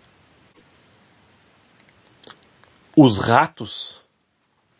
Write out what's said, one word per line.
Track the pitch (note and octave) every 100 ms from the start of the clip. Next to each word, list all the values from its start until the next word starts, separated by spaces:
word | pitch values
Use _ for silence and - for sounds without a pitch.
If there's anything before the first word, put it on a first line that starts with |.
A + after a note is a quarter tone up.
| _ _ _ _ _ _ _ _ _ _ _ _ _ _ _ _ _ _ _ _ _ _ - - _ _ _ _ _ -
Os | C3+ G2+
ratos | - A#2+ E3 - A2 - - - _ _ _ _ _ _ _ _